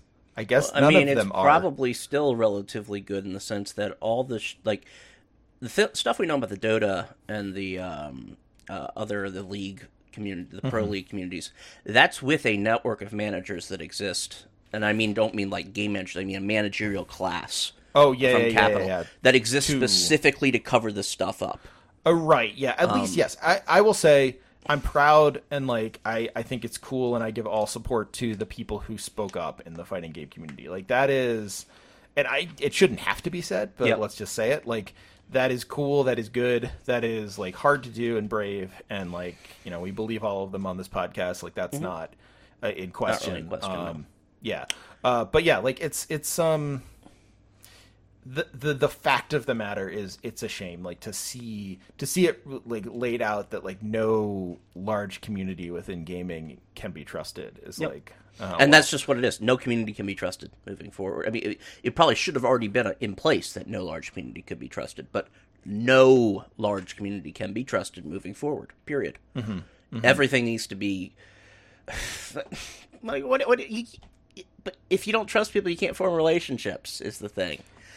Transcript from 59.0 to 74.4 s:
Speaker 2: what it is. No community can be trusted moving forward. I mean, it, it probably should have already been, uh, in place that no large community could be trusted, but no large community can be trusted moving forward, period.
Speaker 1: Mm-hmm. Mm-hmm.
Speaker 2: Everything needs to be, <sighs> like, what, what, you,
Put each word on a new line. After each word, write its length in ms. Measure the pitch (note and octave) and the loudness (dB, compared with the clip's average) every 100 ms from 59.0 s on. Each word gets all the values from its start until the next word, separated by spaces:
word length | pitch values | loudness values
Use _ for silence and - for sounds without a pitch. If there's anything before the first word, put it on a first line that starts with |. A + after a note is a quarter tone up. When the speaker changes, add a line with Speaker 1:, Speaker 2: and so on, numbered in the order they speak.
| - | 0
Speaker 2:
what 100 | B2 | 2
it 60 | B2 | 2
is. 160 | - | 2
No 160 | - B2+ | 2 2
community 360 | - A#2 G#2+ | 2 -2 -2
can 120 | G#2 G2 | -4 -6
be 60 | G2 | -4
trusted 360 | F2+ - - - - | -6 -6 -16 -18 -16
moving 240 | G2 G#2 | -14 -14
forward. 360 | - G2 - E2+ | -8 -6 -4 -4
I 20 | |
mean, 120 | A2+ - | -2 -4
it, 100 | - - - | -6 -12 -6
it 120 | B2 A#2+ | -4 4
probably 200 | E3 A2+ | 4 4
should 180 | - C#3+ | 0 0
have 100 | B2 | 2
already 220 | B2+ G#2+ | 2 2
been, 180 | A#2 G#2+ | 0 -2
uh, 60 | - | -4
in 160 | G#2 F#2+ | -8 -2
place 380 | D#3 D3 - | 0 0 -2
that 140 | - - | -12 -10
no 160 | G2+ | -8
large 280 | F2+ D#2+ - | -8 -10 -10
community 300 | - B1+ - | -12 -12 -14
could 180 | - - | -14 -14
be 80 | C2 | -10
trusted, 380 | - C2 - - | -10 -10 -12 -8
but 160 | G2+ - _ _ _ | -6 -6 _ _ _
no 840 | - G#2 A#2+ C3 C3 C3 A#2 F#2+ - - | -10 -4 6 10 10 10 6 0 -6 -4
large 380 | G#2 G2+ F2+ - | -2 -2 -6 -10
community 360 | G2+ G2 D#2 | -8 -8 -10
can 220 | - F#2+ | -10 -8
be 100 | G#2 | -6
trusted 420 | C3+ G2+ F2 - D#2 | -4 -4 -4 -12 -10
moving 280 | F#2 F#2 | -10 -10
forward, 400 | - D3 D3+ - _ - | -6 -6 -6 -10 _ -6
period. 300 | C#3+ E2+ - _ - | -4 -4 -8 _ -10
Speaker 1:
Mm-hmm. 160 | A2 | -8
Mm-hmm. 480 | F#2 - _ _ A#2 | -8 -10 _ _ 0
Speaker 2:
Everything 420 | A#2 C3+ C3+ B2+ A#2+ | 2 4 4 2 0
needs 200 | A2+ - | -2 -6
to 80 | G2 | -6
be, 380 | G2+ F#2+ F#2+ - - - - - _ _ - | -4 -4 -6 -14 -20 -20 -20 -20 _ _ -14
<sighs> 60 | - - - - - - - - - - - | -10 -10 -10 -12 -12 -12 -12 -14 -18 -20 -14
like, 200 | A3 - | -6 -6
what, 240 | B3+ C4 - | 0 0 4
what, 220 | B3 B3 | 2 2
you, 160 | A3 A#3 - - _ _ - | -8 -8 -14 -20 _ _ -20